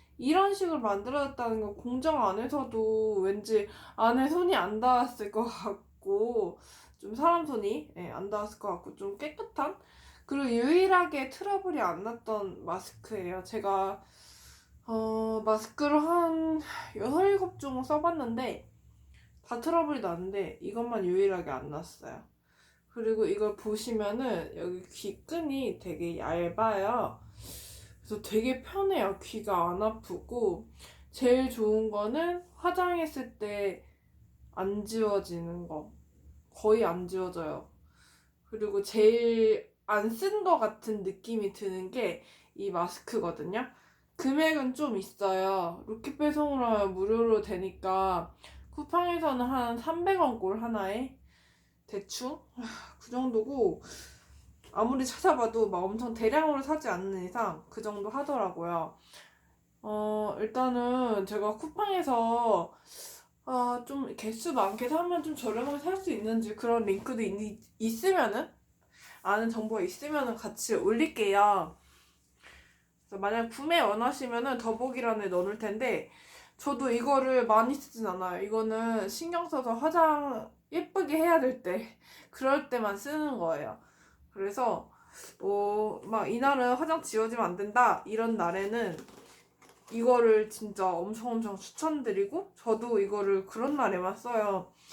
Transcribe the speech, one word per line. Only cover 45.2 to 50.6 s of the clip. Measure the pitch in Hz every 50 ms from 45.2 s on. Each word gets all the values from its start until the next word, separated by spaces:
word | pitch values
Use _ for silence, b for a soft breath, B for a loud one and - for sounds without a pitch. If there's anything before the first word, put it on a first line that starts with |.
| 202 190 190 190 190 190 196 190 175 170 170 - - -
로켓 | 220 226 - 285 285 -
배송으로 | 302 294 294 302 294 294 285 262 247
하면 | 233 226 208 202 190 185
무료로 | 185 190 208 220 226 233 233 220 208
되니까 | 208 214 208 175 190 190 175 - - 190 185 190 190 190 185 170 165 170 B B B B B B B B -
쿠팡에서는 | - 294 - - 339 349 349 349 330 320 302 262 247 247
한 | 247 269 262 240 233 233 247
삼백 | 233 311 330 339 349 370 392 370
원 | 330 262 226 233
꼴 | - 190 196 226